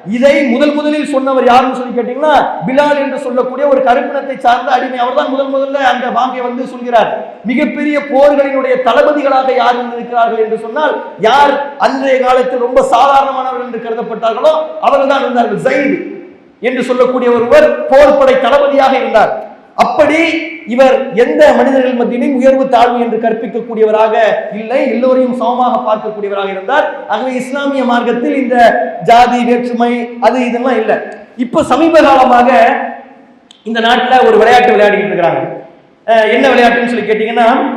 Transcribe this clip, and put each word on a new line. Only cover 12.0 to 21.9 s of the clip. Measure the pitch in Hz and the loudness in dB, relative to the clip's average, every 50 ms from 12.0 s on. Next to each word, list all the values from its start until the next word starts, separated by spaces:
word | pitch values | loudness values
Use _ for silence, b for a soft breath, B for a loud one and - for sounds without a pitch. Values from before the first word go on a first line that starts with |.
| 269 269 262 262 | -2 0 0 2
காலத்தில் | 247 254 254 254 247 254 262 240 | 2 2 2 2 0 0 -2 -2
ரொம்ப | 240 254 262 269 | -2 0 0 0
சாதாரணமானவர்கள் | - 254 240 233 269 277 277 269 269 269 262 262 254 262 247 247 247 | 2 2 2 4 4 4 4 2 2 0 -2 -4 -4 -6 -6 -8 -8
என்று | 247 233 214 240 233 | -8 -10 -10 -8 -8
கருதப்பட்டார்களோ | 226 233 214 226 226 - 226 226 220 247 285 311 311 311 311 - - - | -8 -6 -8 -8 -6 -4 -4 -4 -2 0 0 0 0 0 -2 -6 -6 -4
அவர்கள் | - 240 277 277 269 | -2 0 0 2 2
தான் | 262 269 - | 0 0 -2
இருந்தார்கள். | 240 247 240 240 226 208 196 | -2 -2 -2 -2 -2 -2 -2
ஜெயித் | 165 160 262 285 285 285 - - - - - - - - - - - _ _ _ - | -2 -2 -2 0 0 0 -2 -2 -4 -6 -8 -12 -14 -16 -20 -20 -20 _ _ _ -6
என்று | 196 254 254 262 - | -6 -4 -4 -4 -4
சொல்லக்கூடிய | 254 247 254 247 254 254 247 247 240 | -2 0 0 2 2 0 0 0 0
ஒருவர் | 240 233 233 240 277 302 - - - - - | 0 0 2 4 4 6 6 4 2 -2 -2
போர்படை | - 262 277 294 269 294 277 262 262 262 254 | 2 4 6 6 6 4 4 4 2 2 2
தளபதியாக | 247 233 277 277 277 277 277 277 262 269 269 | 2 2 2 2 2 2 2 2 2 2 2
இருந்தார். | 247 226 220 226 214 160 - - - - - - - - - - | 0 -2 0 2 2 2 0 -2 -6 -10 -14 -18 -20 -20 -6 -2
அப்படி | - 190 - - 320 294 294 302 330 330 330 320 320 - - - - - | -2 -2 0 2 0 2 2 2 0 0 0 -2 -4 -6 -8 -12 -14 -10
இவர் | 208 240 262 262 262 220 - - - - | -2 2 2 4 4 4 2 -2 -2 0
எந்த | 220 254 - 247 208 - 269 233 | 0 0 2 4 4 4 4 4
மனிதர்கள் | 240 247 269 269 262 254 254 | 4 2 2 2 2 0 0